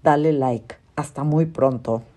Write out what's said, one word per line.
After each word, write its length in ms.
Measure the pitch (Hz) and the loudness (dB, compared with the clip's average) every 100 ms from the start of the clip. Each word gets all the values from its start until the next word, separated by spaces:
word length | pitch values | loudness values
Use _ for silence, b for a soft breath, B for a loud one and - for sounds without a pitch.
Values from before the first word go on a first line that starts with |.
dale 280 | - 147 156 | 4 2 2
like. 440 | 151 131 117 - - _ | 0 0 -4 -8 -20 _
Hasta 300 | - - - | -10 -10 -6
muy 220 | 151 151 160 | 0 2 0
pronto. 560 | 160 135 123 123 113 - | 2 0 0 -4 -4 -6